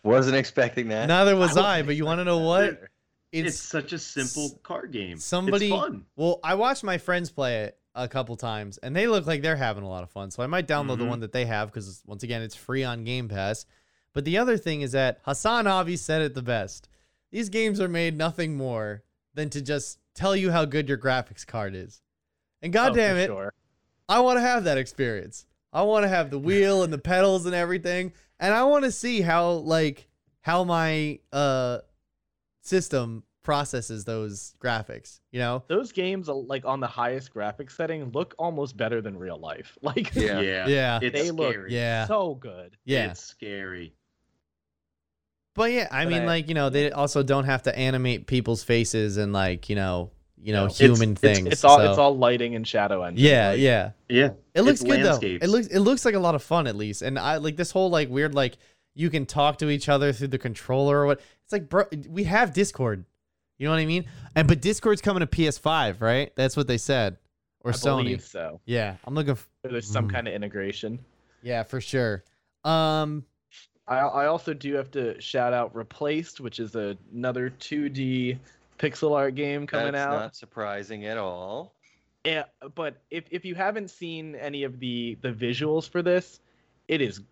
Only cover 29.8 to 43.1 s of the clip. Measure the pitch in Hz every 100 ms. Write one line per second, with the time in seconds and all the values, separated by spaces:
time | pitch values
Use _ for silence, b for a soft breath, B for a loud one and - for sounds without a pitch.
29.8 | 156 139 _ _ _ _ - 175 180 170
30.8 | 160 156 151 143 _ 139 143 131 123 120
31.8 | - _ _ _ _ _ _ _ - 185
32.8 | - 135 117 113 _ _ - 143 143 127
33.8 | 110 110 101 110 107 101 - _ 127 113
34.8 | 107 113 - - _ 123 120 127 - 180
35.8 | 254 - 185 190 160 135 123 135 131 135
36.8 | 120 117 120 131 131 110 104 104 135 -
37.8 | 160 160 131 131 180 - 165 151 143 110
38.8 | 113 117 107 95 92 80 80 78 - -
39.8 | 143 135 214 131 107 98 95 95 92 139
40.8 | 127 117 123 143 170 160 147 107 95 120
41.8 | 117 113 110 214 180 131 127 90 90 _
42.8 | 123 131 101